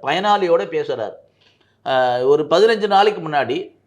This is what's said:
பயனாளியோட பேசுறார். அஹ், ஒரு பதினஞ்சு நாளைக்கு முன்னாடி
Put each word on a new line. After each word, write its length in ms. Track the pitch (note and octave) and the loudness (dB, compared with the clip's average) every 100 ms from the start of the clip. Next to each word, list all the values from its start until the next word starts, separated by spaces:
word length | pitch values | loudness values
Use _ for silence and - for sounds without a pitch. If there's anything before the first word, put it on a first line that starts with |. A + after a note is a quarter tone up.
பயனாளியோட 600 | C3 E3 G#3 G3+ F3+ E3+ F#3+ | -4 -2 0 0 0 -2 -4
பேசுறார். 460 | D#3+ D3 B2 G#2 - _ _ _ _ _ _ - | -6 -6 -6 -8 -10 _ _ _ _ _ _ -2
அஹ், 360 | C3 B2+ B2 | 0 0 0
ஒரு 180 | B2+ D3 | 2 2
பதினஞ்சு 420 | D3 E3 A3 A3 G#3 | 2 4 4 2 2
நாளைக்கு 340 | G3 G#3+ G3 | 2 2 0
முன்னாடி 360 | D#3+ D3 A#2+ D3+ - _ | -4 -4 -2 -4 -8 _